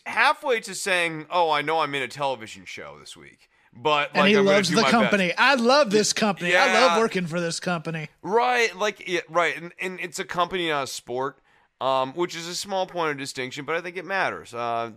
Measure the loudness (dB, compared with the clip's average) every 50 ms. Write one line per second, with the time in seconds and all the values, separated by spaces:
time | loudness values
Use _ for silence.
0 | _ -8 0 2 4 4 2 0 0 -2 -2 -2 -2 -8 -10 -8 -2 -2 0 0
1 | 0 -2 -4 -8 -12 -2 0 2 2 2 2 0 0 0 0 0 0 -2 -2 -4
2 | -6 -6 -6 -6 -4 -4 -4 -6 -10 -16 -16 -18 -18 -18 -16 -14 -14 -16 -16 -18
3 | -20 -20 -20 -20 -20 -20 -20 _ _ _ _ _ _ _ _ -4 0 0 2 2
4 | 0 0 0 2 4 6 6 6 6 6 4 4 2 2 2 2 4 4 4 4
5 | 4 4 2 2 0 0 2 4 4 4 4 4 4 4 6 4 4 4 2 2
6 | 2 2 0 0 0 0 0 0 0 2 4 6 6 6 6 6 6 6 4 4
7 | 2 2 0 -2 -4 -4 -4 -4 -4 -4 -6 -6 -4 -4 -4 -4 -4 -6 -8 -8
8 | -10 -12 _ _ -8 0 0 2 2 2 2 2 2 0 0 -2 -2 -2 -2 -4
9 | -6 -2 -2 -2 -4 0 0 2 2 2 0 -4 -10 -14 -10 -8 -8 -8 -6 -8
10 | -10 -10 -8 -8 -8 -6 0 -2 0 0 0 -4 -2 -2 -2 -2 -4 -4 -8 -12
11 | -10 -8 -6 -4 -4 -4 -6 _ _ _ _ _ _ _ _ -4 0 0 2 2
12 | 0 -2 -2 -4 -6 -4 -6 -10 -10 -10 -8 -8 -8 -4 -4 -4 -4 -4 -2 -2
13 | -2 -2 -2 -4 -8 -10 -8 -8 -8 -8 -8 -12 -8 -4 -6 -4 -6 -8 -12 -12
14 | -10 -6 -4 -2 -2 -2 -4 -6 -12 -12 -10 -6 -4 -2 -2 -2 -4 -6 -8